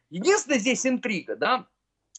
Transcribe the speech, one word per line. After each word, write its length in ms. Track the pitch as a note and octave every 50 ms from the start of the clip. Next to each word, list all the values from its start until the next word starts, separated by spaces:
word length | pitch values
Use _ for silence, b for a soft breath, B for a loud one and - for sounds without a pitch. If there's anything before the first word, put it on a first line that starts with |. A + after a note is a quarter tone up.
| _ _
Единственная 480 | D3+ F3 G3+ D#4+ G4+ G#4 - B3+ D4 B3+
здесь 260 | G3 B3+ B3+ - -
интрига, 520 | C4 B3+ B3 - B3 G#3+ F3 C3+ - G#2+
да, 300 | - - G3+ B3 B3 F#3 _ _ _ _ _ _ _ _ _ _